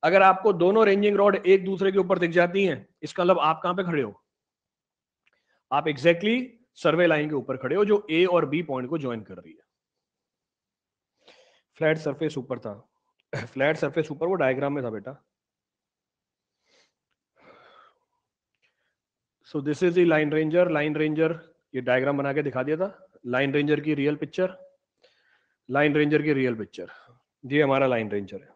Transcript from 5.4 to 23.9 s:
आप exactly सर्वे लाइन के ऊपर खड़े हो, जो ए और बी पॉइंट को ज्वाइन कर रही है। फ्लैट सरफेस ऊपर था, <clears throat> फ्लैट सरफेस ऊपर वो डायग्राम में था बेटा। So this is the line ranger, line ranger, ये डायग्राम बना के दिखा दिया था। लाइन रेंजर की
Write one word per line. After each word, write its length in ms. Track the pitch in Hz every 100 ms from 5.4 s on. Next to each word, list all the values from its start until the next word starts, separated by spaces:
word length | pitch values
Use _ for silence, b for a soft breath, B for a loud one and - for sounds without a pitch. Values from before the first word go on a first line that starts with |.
| _ _ _
आप 120 | 139
exactly 600 | 156 147 156 170 208 240 254 - _
सर्वे 320 | - 165 160 175
लाइन 220 | 156 151
के 60 |
ऊपर 220 | 147 120 123
खड़े 200 | 127 170
हो, 80 |
जो 220 | 208 208 208
ए 140 | 160
और 220 | 185 175 147
बी 160 | 151
पॉइंट 280 | 160 131 123
को 80 | 160
ज्वाइन 220 | 131 117
कर 140 | 98
रही 180 | 90 80
है। 160 | 78 _ _ _ _ _ _ _ _ _ _ _ _ _ _ _ _ b b b b _
फ्लैट 220 | _ 156 156
सरफेस 420 | 156 135 160 143
ऊपर 200 | 123 120
था, 320 | 113 104 _ _ _ _ _
<clears throat> 20 | 131
फ्लैट 400 | 107 135 139 160
सरफेस 340 | 147 143 156
ऊपर 160 | 156 165
वो 80 |
डायग्राम 380 | 190 135 131 139
में 120 | 143
था 60 | 123
बेटा। 340 | 107 101 139 _ _ _ _ _ _ _ _ _ _ _ _ _ _ _ _ _ _ _ _ _ _ b b b b b b b _ _ _ _ _ _ _ _ _ _ _ _ _ _
So 100 | 151
this 200 | 143 147
is 100 | 180
the 140 | 175 175
line 260 | 156 151
ranger, 340 | 156 156 170 180
line 300 | 156 147 151
ranger, 420 | 156 156 160 165 - _ _
ये 60 | 127
डायग्राम 380 | 127 127 131 143
बना 140 | 139
के 100 | 139
दिखा 200 | 143 127
दिया 140 | 131 156
था। 420 | 190 - - _ 120
लाइन 280 | 123 139
रेंजर 260 | 143 147 147
की 140 | 147